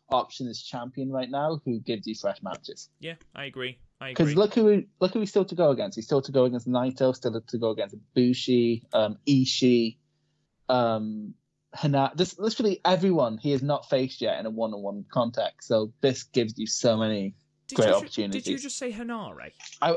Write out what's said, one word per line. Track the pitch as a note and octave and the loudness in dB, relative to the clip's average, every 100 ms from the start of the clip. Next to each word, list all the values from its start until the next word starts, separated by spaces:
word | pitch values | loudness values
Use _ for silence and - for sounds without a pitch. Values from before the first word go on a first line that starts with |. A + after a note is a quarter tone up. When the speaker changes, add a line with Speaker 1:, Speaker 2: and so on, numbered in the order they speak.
| - | -2
Speaker 1:
option | B2+ - - B2+ | -2 -2 -8 -10
as | G#2+ | -10
champion | - B2+ B2 C3+ C3 | -12 -12 -10 -8 -6
right | C3+ B2+ | -6 -4
now | C#3 D3+ D#3+ | -4 -2 -4
who | C3+ A2+ | -4 -6
gives | - A2+ G#2 | -4 -6 -6
you | |
fresh | A2 G2+ - | -6 -6 -6
matches. | F#2+ F2+ - - - _ | -10 -12 -14 -18 -20 _
Speaker 2:
Yeah, | D#3 E3 _ | -16 -16 _
I | - | -14
agree. | C#3 B2+ B2+ B2 - - | -12 -8 -10 -10 -20 -16
I | C3 | -8
Speaker 1:
'Cause | B2+ D#3 | 0 2
Speaker 2:
agree. | D3+ | 4
Speaker 1:
look | G#3 | 2
who, | A#3+ G#3+ G3+ - - | 4 6 4 0 -2
look | F#3 | 0
who | A3 | 0
he's | G3+ | 0
still | G#3 F#3+ | 0 0
to | |
go | E3+ D#3+ | 2 2
against. | A#2+ G2+ A2+ | 2 -2 -6
He's | A2 | 0
still | C#3+ | 0
to | C3+ | 2
go | C3+ B2+ | 2 2
against | B2 B2 | 2 -2
Naito, | B2 B2+ C3 C3 | 0 0 2 0
still | B2+ B2 A2+ | 2 -2 -4
to | - A#2 | -6 -2
go | A2+ | -2
against | A2 G2+ G2+ _ | -2 -6 -10 _
Ibushi, | - B2 B2 - B2 A#2 A#2 - | 2 4 2 2 2 2 0 0
um, | A2+ G#2+ G#2 - | 0 0 -2 4
Ishii, | C#3 C3 - B2+ A#2+ A2+ - _ _ _ _ _ _ - | 4 4 4 4 4 2 -4 _ _ _ _ _ _ 0
um, | B2+ A#2 A2 G#2+ G#2+ G#2 - _ _ _ | 2 2 0 -4 -8 -10 -16 _ _ _
Hana-, | - D#3 C#3 C3+ D3+ | -4 0 2 2 0
just | F3+ - | -2 -2
literally | G#3+ - A3 F#3 | -4 0 0 0
everyone | F3+ F#3 F#3+ E3 A#2+ A2 | 2 2 4 4 2 0
he | D3 | -2
has | C#3 | 0
not | C#3 C#3+ - | 0 -2 0
faced | C3+ C3 - | 0 0 -2
yet | A2+ D#2 | -4 -2
in | A2 | -4
a | |
one-on-one | A2+ A2 G#2 G2+ G2+ G2 | -4 -4 -4 -8 -8 -4
contact. | C3 A#2 - G2+ - | -2 -2 -2 -6 -6
So | - A2+ A2 - | 0 0 0 0
this | C#3 B2+ | 0 0
gives | - B2+ A2+ A2 | -2 -2 -2 -4
you | A2 | -6
so | - B2 A2 | 0 2 2
many | A2 G#2+ G2 - _ _ - | 0 -2 -4 -8 _ _ -8
Speaker 2:
Did | - | 2
Speaker 1:
great | A2 | 4
Speaker 2:
you | |
ju-, | G2 | 4
Speaker 1:
opportunities. | C#3 - G#2 F#2+ | 2 -6 -4 -4
Speaker 2:
did | - | -4
you | - | -6
just | C#4 - | -6 -8
say | B3+ | -8
Hanare? | G#3+ A#3+ A#3 D3+ D#2+ B1+ - - - | -8 -10 -10 -10 -14 -18 -18 -16 -2
Speaker 1:
I, | D3+ | 0